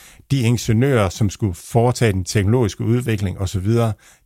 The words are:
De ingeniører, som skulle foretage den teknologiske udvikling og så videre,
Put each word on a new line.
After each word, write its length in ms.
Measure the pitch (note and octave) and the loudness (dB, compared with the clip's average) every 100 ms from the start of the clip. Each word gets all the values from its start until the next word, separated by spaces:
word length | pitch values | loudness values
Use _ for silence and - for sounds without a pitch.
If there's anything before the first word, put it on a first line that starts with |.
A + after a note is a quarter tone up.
| - - - | -20 -18 -4
De 100 | C#3 | 0
ingeniører, 680 | A2+ A#2+ - A2 C#3 B2+ F#2+ | 2 0 0 2 2 2 2
som 200 | - G2+ | 0 -2
skulle 260 | - G#2+ E2+ | -2 -4 -4
foretage 560 | - A#2+ B2 B2+ A#2 | -2 0 2 2 0
den 140 | F#2 F#2 | 0 -2
teknologiske 580 | A2 G2 B2+ G#2+ - | 0 2 2 0 -2
udvikling 560 | A2 A#2+ B2 G#2+ G#2 - | 0 0 0 -2 -2 -4
og 100 | F#2+ | -4
så 100 | F#2+ | -2
videre, 340 | F#2+ A#2 A2+ G#2 - _ | 0 0 0 -4 -12 _